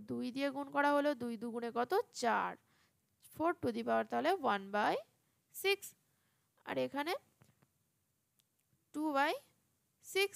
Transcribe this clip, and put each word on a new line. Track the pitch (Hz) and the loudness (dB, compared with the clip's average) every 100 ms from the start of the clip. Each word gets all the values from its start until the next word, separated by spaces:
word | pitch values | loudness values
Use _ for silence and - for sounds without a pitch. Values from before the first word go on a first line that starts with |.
| 208 | -4
দুই | 240 247 247 | -6 -4 -2
দিয়ে | 277 269 | -4 -4
গুণ | 277 285 | -4 2
করা | 285 285 | 4 4
হলো, | 294 262 | 2 0
দুই | 240 233 | -4 -6
দুগুণে | 240 233 233 226 | -6 -6 -4 -2
কত? | 247 381 466 - | 2 2 0 -2
চার, | 240 208 180 180 _ _ _ _ _ _ - | 2 2 0 -6 _ _ _ _ _ _ -14
four | - 320 330 | -2 -2 0
to | 262 226 | -2 -2
the | 233 | 0
power | 226 214 | 0 2
তাহলে | 233 285 381 254 | 0 2 2 2
one | 202 196 208 | 0 0 0
by | 240 427 - _ _ _ _ - | 2 0 -4 _ _ _ _ -4
six, | 381 392 - - _ _ _ _ _ _ - | 0 0 -2 -20 _ _ _ _ _ _ -6
আর | 269 254 | -4 -2
এখানে | 269 294 403 _ _ _ _ _ _ _ _ _ _ _ _ _ _ _ _ _ | -2 -4 -4 _ _ _ _ _ _ _ _ _ _ _ _ _ _ _ _ _
two | 294 311 277 | -4 0 2
by | 294 523 - _ _ _ _ _ - | 2 0 -8 _ _ _ _ _ -4
six | 381 403 | 0 0